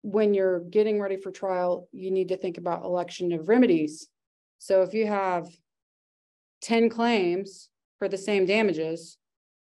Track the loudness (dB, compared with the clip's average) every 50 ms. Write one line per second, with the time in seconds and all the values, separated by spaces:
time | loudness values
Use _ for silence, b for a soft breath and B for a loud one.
0 | -8 0 0 2 4 4 4 4 2 2 0 -2 -4 0 2 2 2 4 2 0
1 | -2 -2 -6 -6 -8 -12 -10 -6 -4 -2 -2 0 0 0 -2 -4 -6 _ -16 -10
2 | -6 -2 0 0 0 -2 -2 -4 -4 -8 -8 -6 -4 -4 -4 -4 -4 -4 -4 -4
3 | -4 -6 -8 -6 -4 -4 -4 -4 2 2 4 6 6 6 4 2 0 -4 -6 -12
4 | -20 _ _ _ _ _ _ _ _ _ _ _ -2 2 2 2 2 2 0 -2
5 | -2 0 0 0 0 0 -2 -2 -4 -6 -16 _ _ _ _ _ _ _ _ _
6 | _ _ _ _ _ _ _ _ _ _ _ _ -4 0 2 4 4 2 2 0
7 | 0 2 2 2 2 0 0 -2 -6 -8 -14 -20 -20 _ _ _ _ _ _ _
8 | -6 -4 -4 -4 -2 0 2 2 2 4 2 2 2 2 0 -2 -4 -6 -6 -8
9 | -10 -18 -20 _ _ _ _ _ _ _ _ _ _ _